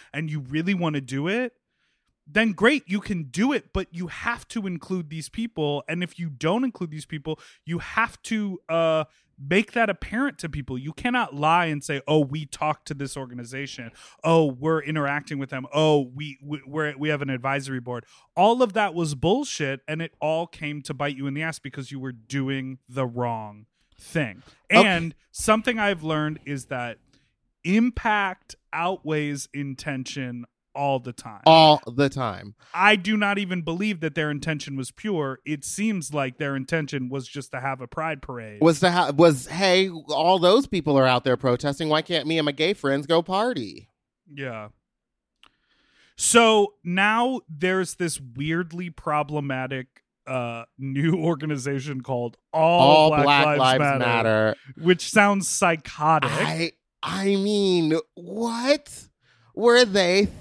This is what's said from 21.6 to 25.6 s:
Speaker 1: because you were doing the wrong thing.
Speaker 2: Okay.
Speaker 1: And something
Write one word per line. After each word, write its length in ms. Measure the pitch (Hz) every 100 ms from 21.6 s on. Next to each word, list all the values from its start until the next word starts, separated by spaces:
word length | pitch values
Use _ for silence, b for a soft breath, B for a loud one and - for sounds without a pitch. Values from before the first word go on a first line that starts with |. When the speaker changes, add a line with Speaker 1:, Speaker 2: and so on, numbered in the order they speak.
Speaker 1:
because 320 | 135 - 131
you 80 | 139
were 100 | 131
doing 680 | 117 113 139 135 135 131 131 _
the 180 | 127 127
wrong 600 | 120 120 113 107 104 107 _ _ _
thing. 460 | - 165 123 90 b b b
Speaker 2:
Okay. 120 | 220
Speaker 1:
And 300 | 208 170 165 - _
something 480 | - - 220